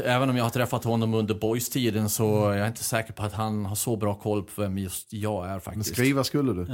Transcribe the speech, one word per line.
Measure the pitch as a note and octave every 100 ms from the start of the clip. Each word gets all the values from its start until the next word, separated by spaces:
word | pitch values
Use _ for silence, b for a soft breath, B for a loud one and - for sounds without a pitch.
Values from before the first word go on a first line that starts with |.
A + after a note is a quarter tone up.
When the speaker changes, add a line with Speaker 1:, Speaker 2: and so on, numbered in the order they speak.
Speaker 1:
Även | B2 B2+ C3+
om | B2
jag |
har | A#2
träffat | B2 A#2+ A#2
honom | A#2 A2+ A2+
under | A2 G#2+
boys-tiden, | G2+ A2 A#2+ - C#3 A#2+ G#2+ G#2+
så | - G#2+ G#2+ G#2
är | G2+
jag | G#2+
inte | A#2
säker | - A2+ A2
på | -
att | G#2
han | F#2+ A2 G#2+ F#2+
har |
så | G#2 B2+ G#2+
bra | G#2
koll | G2+ A2 G#2
på | F#2 -
vem | G2+ F#2+
just | F#2+ - -
jag | G#2+ G#2+ G2+ F2+
är, |
Speaker 2:
Men | G2
Speaker 1:
faktiskt. | - A2 G#2
Speaker 2:
skriva | A#2 C3 C#3
skulle | B2+ D3 C3
du. | F2+ F2+